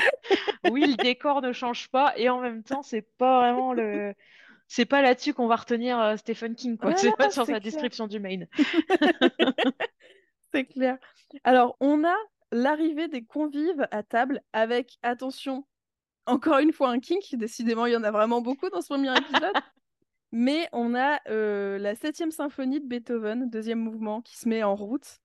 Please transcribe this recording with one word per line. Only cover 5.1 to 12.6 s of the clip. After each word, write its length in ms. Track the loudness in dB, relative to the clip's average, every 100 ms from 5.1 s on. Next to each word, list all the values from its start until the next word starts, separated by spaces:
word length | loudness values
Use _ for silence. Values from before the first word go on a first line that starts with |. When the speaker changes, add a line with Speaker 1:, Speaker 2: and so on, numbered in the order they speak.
| 4 0
Speaker 1:
qu'on 140 | -2 2
va 100 | 0
retenir, 420 | 0 -2 0 0
euh, 180 | 0 0
Stephen 380 | -4 -8 -8
King, 220 | -8 -6 -2
quoi. 140 | 0
Speaker 2:
Ouais, 60 | 2
Speaker 1:
C'est 120 | 4
Speaker 2:
non, 60 | 4
Speaker 1:
pas 140 | 2
sur 160 | 2 -2
Speaker 2:
c'est 60 |
Speaker 1:
sa 80 | -2
Speaker 2:
clair. 120 | -4
Speaker 1:
description 340 | -6 -6 -6 -8
du 140 | -6
Maine. 280 | -6 -8 -6
<laughs> 1160 | -2 0 0 2 2 2 4 2 2 0 2 0 -2 -8 _ -20 _ _ _ _
Speaker 2:
C'est 100 | -6
clair. 320 | -4 -2 -2 -2 -10 _ _ -4
Alors, 320 | 4 6 6 2
on 240 | 2 4
a 100 | 2 0 -2 _ -6
l'arrivée 560 | 0